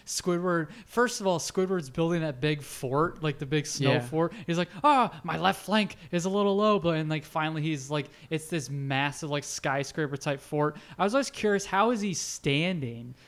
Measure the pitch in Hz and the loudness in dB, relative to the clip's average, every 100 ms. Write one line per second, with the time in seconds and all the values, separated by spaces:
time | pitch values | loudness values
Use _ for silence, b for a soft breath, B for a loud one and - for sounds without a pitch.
0 | - - 185 175 180 170 156 B - 233 | -8 -4 0 2 2 2 0 B -6 0
1 | 247 240 190 170 - - 185 185 135 147 | 0 2 0 0 0 0 0 0 -2 0
2 | 165 170 160 123 151 151 135 - 131 139 | 2 2 0 -2 0 0 -4 -8 -2 2
3 | 170 - 151 147 139 151 147 - 131 127 | 2 0 -4 -4 -2 -2 0 0 2 2
4 | 123 156 170 226 170 170 175 190 294 269 | 2 0 0 -2 -4 -2 -2 2 4 6
5 | 220 160 170 160 180 190 - 214 202 - | 4 -2 -6 0 2 2 0 2 2 -4
6 | 156 175 180 202 202 196 214 202 165 160 | -4 -2 0 2 2 4 4 4 4 0
7 | 156 156 151 160 156 160 156 151 131 151 | 0 -2 -2 -2 -2 -2 -2 -2 -2 -4
8 | 147 B 151 160 156 170 127 143 139 135 | -4 B -6 -6 -4 -6 -4 -6 -2 0
9 | 143 135 156 147 - - 151 139 139 - | 0 -2 -4 -4 -4 -4 -2 0 -2 -2
10 | 147 139 151 139 - 151 147 147 B B | -2 -2 -4 -4 -2 0 0 -2 B B
11 | 196 262 269 - 214 196 196 190 220 240 | 0 2 -2 0 2 2 0 2 2 2
12 | 202 156 - - 147 143 175 180 127 117 | -2 -4 -6 -4 0 2 0 -2 -4 -8
13 | 123 - | -12 -16